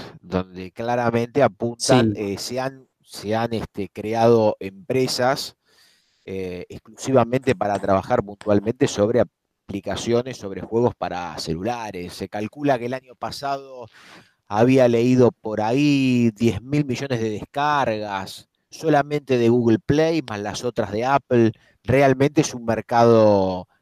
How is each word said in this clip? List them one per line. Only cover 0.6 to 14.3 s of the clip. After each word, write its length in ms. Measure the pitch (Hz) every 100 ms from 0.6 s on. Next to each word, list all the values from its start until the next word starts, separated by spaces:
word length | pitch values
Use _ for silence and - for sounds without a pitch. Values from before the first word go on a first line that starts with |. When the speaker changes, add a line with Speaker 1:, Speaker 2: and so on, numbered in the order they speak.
| 92
Speaker 1:
claramente 680 | - 117 123 120 117 120 143
apuntan, 720 | 123 92 117 117 - 127 113
Speaker 2:
Sí. 80 | 104
Speaker 1:
eh, 160 | 101 95
se 220 | - 123
han, 280 | 131 135 _ _
se 340 | _ - 101 110
han, 180 | 117
este, 360 | 110 - - 95
creado 680 | - 104 113 117 117 107 -
empresas, 960 | 98 98 - 131 131 - 123 143 - - _ _ _ _ _ _ -
eh, 400 | 95 92 90 -
exclusivamente 840 | - - 110 - 131 117 131 135 101
para 220 | 104 98
trabajar 440 | 95 95 - 120
puntualmente 640 | 101 101 107 104 104 123 131
sobre 320 | - 104 120
ap-, 80 | 101 _ _ _ -
aplicaciones 640 | 98 101 95 113 117 127 120
sobre 240 | 101 92
juegos 320 | - 113 120
para 420 | - 87 87 87 80
celulares. 760 | - 80 101 120 107 92 90
Se 160 | - 98
calcula 480 | 107 107 147 143 127
que 80 | 120
el 80 |
año 220 | 131 127 120
pasado 720 | 113 - 139 139 135 127 113 _ - - _